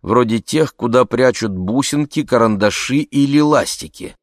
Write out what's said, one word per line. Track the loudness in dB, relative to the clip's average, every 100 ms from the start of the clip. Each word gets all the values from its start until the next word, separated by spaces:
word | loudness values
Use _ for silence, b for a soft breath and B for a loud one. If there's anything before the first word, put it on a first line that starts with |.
вроде | 2 2 2 -2
тех, | -2 -2 -2 _
куда | 0 2 2
прячут | 2 2 2 -4 -4
бусинки, | -2 -2 -2 -2 -2 -4
карандаши | -2 2 2 2 0 -2 -2 -2
или | 0 0 2 2
ластики. | 2 2 0 -8 -14 -16 -18 -18